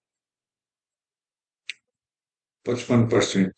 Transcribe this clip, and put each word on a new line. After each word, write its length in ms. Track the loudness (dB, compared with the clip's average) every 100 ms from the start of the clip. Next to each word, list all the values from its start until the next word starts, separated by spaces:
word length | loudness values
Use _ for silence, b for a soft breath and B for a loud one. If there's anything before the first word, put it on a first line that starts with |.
| _ _ _ _ _ _ _ _ _ _ _ _ _ _ _ _ -20 -20 _ _ _ _ _ _ _ _ -6
पचपन 400 | -6 0 2 2
परसेंट। 440 | 2 0 0 -2